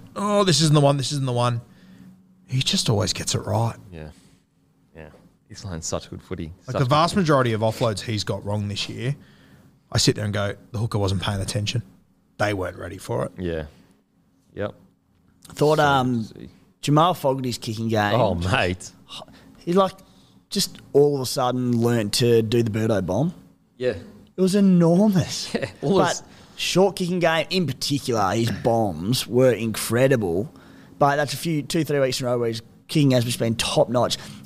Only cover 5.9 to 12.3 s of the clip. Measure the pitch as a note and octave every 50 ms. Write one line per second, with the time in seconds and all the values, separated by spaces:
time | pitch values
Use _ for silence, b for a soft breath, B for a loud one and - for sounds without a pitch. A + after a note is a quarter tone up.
5.9 | - E2+ - - - - - - F#2 F2+ E2+ D#2 E2+ - _ - B2 - C#3 B2
6.9 | D3 D3+ E3 E3+ - G#3 F#3 D3 D#3 C3+ B2+ A#2+ A2 G#2 A2 A2 A2 - B2+ A#2
7.9 | G#2+ F#2+ - - A2+ G#2 - - G2+ G2 - G2 G#2 G#2+ G2+ G#2 G2+ G2 - -
8.9 | A2 A2 A2 B2+ C#3+ b b b b b b b b b b b b _ _ _
9.9 | - A#2 - - - - G#2+ G#2 G2+ G2+ G2+ G2+ G#2 - - - - G#2 A#2 A2
10.9 | - G#2+ G2+ F#2 G2 F#2 E2+ - G#2 G2 F#2+ - - - G#2 G#2 - A#2+ - -
11.9 | - _ _ _ _ _ _ _